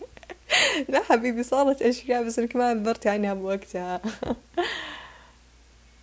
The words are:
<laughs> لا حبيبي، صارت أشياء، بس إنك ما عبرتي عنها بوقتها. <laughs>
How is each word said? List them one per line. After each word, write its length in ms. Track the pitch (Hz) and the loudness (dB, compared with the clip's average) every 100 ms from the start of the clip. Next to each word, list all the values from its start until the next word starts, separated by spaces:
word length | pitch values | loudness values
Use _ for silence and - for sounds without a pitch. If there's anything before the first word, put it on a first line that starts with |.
| 494 - - | -14 -18 -20
<laughs> 600 | - - - 571 359 269 | -14 0 2 2 0 0
لا 140 | 269 | 0
حبيبي، 400 | 427 247 247 233 | 4 4 4 -2
صارت 380 | 240 262 277 277 | 0 2 4 4
أشياء، 420 | 240 247 262 247 | 2 0 0 0
بس 160 | 226 226 | 0 -2
إنك 160 | 233 247 | 0 2
ما 140 | 247 | 2
عبرتي 400 | 233 214 226 214 | 2 0 0 0
عنها 240 | 208 202 | 2 0
بوقتها. 680 | 196 190 196 - 180 180 180 | -2 -2 -4 -4 -8 -4 -4
<laughs> 60 | 220 - - 233 - - 381 - - - - - - - - - - - - - | -6 -6 -6 -6 -6 -4 -4 -4 -10 -14 -16 -20 -20 -20 -20 -20 -20 -20 -20 -20